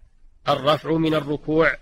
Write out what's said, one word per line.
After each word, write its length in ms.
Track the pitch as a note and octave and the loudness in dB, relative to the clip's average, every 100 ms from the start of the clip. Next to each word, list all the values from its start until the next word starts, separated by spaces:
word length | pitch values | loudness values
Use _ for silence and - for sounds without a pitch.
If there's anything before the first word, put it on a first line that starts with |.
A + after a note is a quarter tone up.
| - _ - - - | -20 _ -20 -8 -2
الرفع 420 | C#3+ C3 D3+ C#3+ | 0 0 0 0
من 220 | D#3+ D#3+ | -2 0
الركوع 640 | D#3 C#3+ D3 - D#3 D#3 C3 | -2 -2 -6 -2 2 2 0